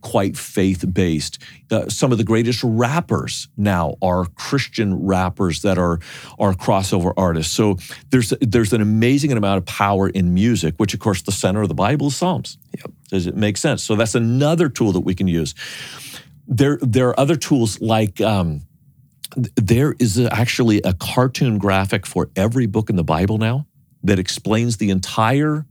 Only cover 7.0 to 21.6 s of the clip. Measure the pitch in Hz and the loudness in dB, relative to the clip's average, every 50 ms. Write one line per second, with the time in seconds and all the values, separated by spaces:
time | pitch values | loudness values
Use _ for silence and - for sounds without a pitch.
7 | 85 90 - - 95 90 82 80 78 80 - - 113 104 95 90 - - - - | 0 0 0 0 0 0 0 0 -2 -4 0 2 2 2 2 0 -4 -14 -18 -20
8 | - - - 127 113 - 135 - 139 117 101 120 113 104 120 113 104 104 107 110 | -6 0 0 0 2 0 -2 0 0 2 2 2 2 2 2 2 2 2 2 4
9 | 113 123 135 143 139 151 131 113 101 98 98 95 90 - - - 104 101 101 95 | 4 4 4 2 2 2 0 2 2 2 0 0 -2 -4 -4 0 0 2 4 2
10 | 98 95 - 98 92 87 87 92 104 120 117 90 85 80 78 - 110 98 - 113 | 2 2 2 2 2 2 4 4 4 2 2 2 0 -2 0 0 -2 -2 -2 -2
11 | - 110 98 90 - - 98 - - 95 92 107 107 90 80 71 92 107 143 151 | 0 0 -2 0 -2 -4 -4 0 0 0 0 0 0 -2 0 0 0 0 0 0
12 | 139 147 135 - 175 180 180 123 - - - - _ _ - - - - - _ | 0 -2 -2 0 -2 -2 -2 -2 -4 -8 -14 -18 _ _ -16 -14 -14 -14 -18 _
13 | _ - - 95 85 87 69 - 104 104 101 - - 160 123 98 - - 113 104 | _ -6 -4 -2 -2 -2 -2 -2 -2 -2 -2 0 -2 -2 -2 -2 -2 -2 0 0
14 | 113 113 - 127 117 113 120 131 143 147 165 165 175 143 - - 120 107 90 90 | 0 0 2 0 2 2 2 2 2 2 2 2 0 0 0 0 0 2 2 0
15 | 82 - 92 92 98 95 85 82 80 71 - - - - - - - - - - | 0 -2 -2 0 0 0 0 0 -2 -2 -6 -12 -14 -14 -14 -14 -16 -16 -16 -16
16 | - - - - - - - - _ - 135 113 135 139 147 - - 123 107 131 | -18 -16 -18 -18 -20 -20 -20 -20 _ -4 2 2 4 4 2 0 0 0 2 2
17 | 127 123 117 - 139 143 170 151 - - 156 131 117 107 98 - 110 110 113 110 | 2 2 2 2 2 2 2 -2 0 0 2 2 2 0 -2 -4 0 0 2 2
18 | 110 101 - - 104 107 107 98 90 82 76 71 73 - _ _ _ _ _ _ | 2 0 0 0 0 2 2 2 0 0 -2 -6 -10 -16 _ _ _ _ _ _
19 | _ _ _ _ - - - - 123 107 _ - 113 92 113 117 139 151 - - | _ _ _ _ -20 -10 -4 -4 -4 -2 _ -2 2 4 4 4 4 2 2 0
20 | 127 113 95 117 123 113 - 98 120 120 - - 127 113 104 104 - 92 90 85 | 0 0 2 2 0 0 2 0 -2 -2 0 0 2 4 4 2 2 0 -4 -2
21 | - - - 123 127 131 127 - 151 127 107 104 | -6 -4 0 2 2 2 2 0 0 0 0 0